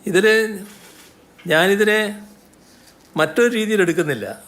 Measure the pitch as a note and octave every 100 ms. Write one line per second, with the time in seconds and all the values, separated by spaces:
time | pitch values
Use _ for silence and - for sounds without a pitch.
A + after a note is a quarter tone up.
0 | - F3+ G#3+ A3 A3 G3+ G3 - - -
1 | - _ _ - - D#3 F#3 G3+ G#3+ G#3+
2 | G#3 G#3 - - _ _ _ _ - _
3 | _ D#3 D#3 D#3 A#3+ A#3 G#3+ G#3+ F3 E3
4 | D3+ B2 G2 A2